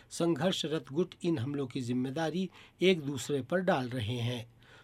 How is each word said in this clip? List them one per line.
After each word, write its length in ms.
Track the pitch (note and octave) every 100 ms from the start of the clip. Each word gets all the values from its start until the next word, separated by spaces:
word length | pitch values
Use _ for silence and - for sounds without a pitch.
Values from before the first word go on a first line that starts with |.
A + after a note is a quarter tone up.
| -
संघर्षरत 840 | - E3+ D3 F3+ F3+ D3 D#3 C3+
गुट 220 | C#3+ F3+ -
इन 160 | F3 D#3
हमलों 280 | C3 C#3+ C3+
की 140 | C#3
जिम्मेदारी 680 | A#2+ B2 C3 C#3 D#3+ E3+ F#3 - - -
एक 180 | F3+ F3+
दूसरे 420 | C#3 C3+ - C#3+
पर 180 | A#2+ F3+
डाल 280 | F#3 D3+ B2+
रहे 300 | B2+ G#2 B2
हैं। 280 | A#2 B2 - - - -